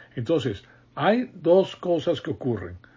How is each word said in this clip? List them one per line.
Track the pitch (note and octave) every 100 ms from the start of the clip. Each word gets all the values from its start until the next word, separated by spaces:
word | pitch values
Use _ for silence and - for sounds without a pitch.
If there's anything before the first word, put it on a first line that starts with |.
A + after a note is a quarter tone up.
| -
Entonces, | - A#2 D#3+ B2 G2+ - _ _
hay | - D#3 A#3 B3
dos | F#3 D#3 F#3 F#3
cosas | - F3+ E3+ F3 D#3+
que | -
ocurren. | C#3 C3 A2 - F2+ -